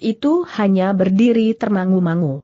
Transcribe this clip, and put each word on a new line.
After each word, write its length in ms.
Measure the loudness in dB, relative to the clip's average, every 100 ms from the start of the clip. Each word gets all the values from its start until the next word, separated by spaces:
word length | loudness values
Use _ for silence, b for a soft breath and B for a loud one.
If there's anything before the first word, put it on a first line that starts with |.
| -6
itu 400 | -4 0 0 -2 -2
hanya 400 | 0 2 0 0
berdiri 560 | 0 2 2 2 0
termangu-mangu. 880 | -2 -2 -2 0 0 0 -2 -2 -6